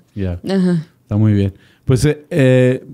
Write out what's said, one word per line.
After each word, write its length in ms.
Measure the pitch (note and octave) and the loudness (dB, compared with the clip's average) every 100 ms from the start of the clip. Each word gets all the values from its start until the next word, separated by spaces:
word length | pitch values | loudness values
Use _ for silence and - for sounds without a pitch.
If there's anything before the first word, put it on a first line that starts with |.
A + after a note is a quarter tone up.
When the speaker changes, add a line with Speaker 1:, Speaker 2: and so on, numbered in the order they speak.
| _ | _
Speaker 1:
ya. 260 | - F#2 F2 - | -8 -8 -6 -4
Speaker 2:
Ajá. 380 | G3 F3+ E3+ D#3 _ | -2 0 -2 -6 _
Speaker 1:
Está 160 | - G#2 | -6 0
muy 160 | G#2+ | 2
bien. 200 | G#2 G2 - _ _ - | 2 0 -4 _ _ -2
Pues, 200 | B2+ C#3+ | 0 0
eh, 180 | D3 - | -2 -4
eh, 560 | F3 C3 B2+ B2+ B2+ - | 0 2 4 2 0 -8